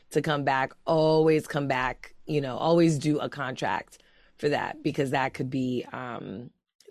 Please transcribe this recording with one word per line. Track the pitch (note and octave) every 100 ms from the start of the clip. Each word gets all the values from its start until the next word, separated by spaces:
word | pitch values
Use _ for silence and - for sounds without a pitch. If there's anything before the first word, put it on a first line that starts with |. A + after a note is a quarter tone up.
| _
to | D#3
come | D3+ D3
back, | C#3+ C3+ C3+ -
always | - D#3+ D#3 D#3 D#3 D#3 -
come | D3 C#3
back, | B2+ B2+ B2 - - -
you | D3+
know, | C3+ A#2+
always | D#3 E3+ E3 D3+
do | D3+ D3
a | C3
contract | - B2+ B2 B2 F#2+ - - _ _ _ -
for | D3
that, | C3+ - -
because | D#3+ C#3+ C#3
that | C#3 C3
could | - C3
be, | C3+ B2+ B2 A#2+
um, | B2 B2+ A#2 G2+ G2+ B2 _ _ _ -